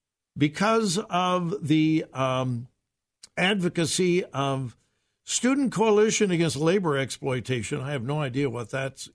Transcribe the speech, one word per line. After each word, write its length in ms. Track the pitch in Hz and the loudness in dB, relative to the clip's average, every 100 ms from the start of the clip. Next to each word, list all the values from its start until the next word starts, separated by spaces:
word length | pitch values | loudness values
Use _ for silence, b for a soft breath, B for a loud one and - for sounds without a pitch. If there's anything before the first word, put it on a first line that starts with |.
| _ _ _ - | _ _ _ 0
because 600 | 147 151 202 226 214 170 220 | 0 2 2 2 2 -2 -2
of 560 | 180 180 180 175 190 143 | 0 0 0 -2 -4 2
the, 380 | 156 156 156 - | 2 4 2 -2
um, 560 | 131 131 131 131 120 123 _ _ _ _ _ - - | -4 -2 0 -2 -4 -8 _ _ _ _ _ -14 -2
advocacy 880 | 180 208 175 170 160 - 185 175 - | 0 2 0 0 -2 0 2 2 -2
of 500 | 131 139 135 131 - _ _ _ _ | -4 -2 -4 -6 -12 _ _ _ _
Student 480 | - - 240 277 262 | -6 0 2 2 0
Coalition 580 | 170 220 208 214 - 208 | 2 4 6 4 4 2
Against 240 | 175 165 | 2 2
Labor 420 | 135 160 196 175 139 | 2 2 2 2 -2
Exploitation, 840 | 131 - 139 127 110 127 104 147 | -2 -4 -4 -4 -4 -4 -4 -6
I 100 | 131 | -6
have 140 | 143 | -6
no 160 | 117 147 | -4 -4
idea 280 | 143 127 143 | -2 -2 -2
what 220 | 113 117 | -4 -8
that 380 | 135 135 - - | -6 -6 -10 -16